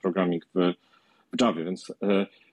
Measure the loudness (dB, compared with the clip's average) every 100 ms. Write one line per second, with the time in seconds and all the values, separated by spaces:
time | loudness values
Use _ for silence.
0 | -4 0 0 -2 -4 0 0 0 _ _
1 | _ _ _ 0 0 0 -4 -8 -10 -6
2 | 0 2 0 -6 _